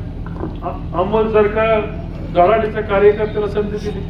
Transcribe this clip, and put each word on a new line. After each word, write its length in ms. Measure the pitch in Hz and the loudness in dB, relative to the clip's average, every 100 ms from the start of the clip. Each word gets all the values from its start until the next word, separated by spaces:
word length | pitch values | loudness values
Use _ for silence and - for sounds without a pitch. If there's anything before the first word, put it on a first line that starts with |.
| - - - - - - | -10 -10 -8 -8 -8 -8
अ-, 380 | 180 - - 165 | -8 -8 -4 -2
अंमल 320 | 190 214 214 | 0 2 2
सारखा 480 | 214 208 220 220 214 208 - - - - | 4 2 2 2 2 0 -6 -10 -8 -2
धडाडीच्या 480 | 170 175 220 214 214 | 4 4 4 2 -2
कार्यकर्त्याला 640 | 208 196 208 208 214 214 208 | -2 4 6 4 0 -2 -2
संधी 300 | 208 202 208 | -2 -4 -4
दिली. 240 | 208 196 | -6 -6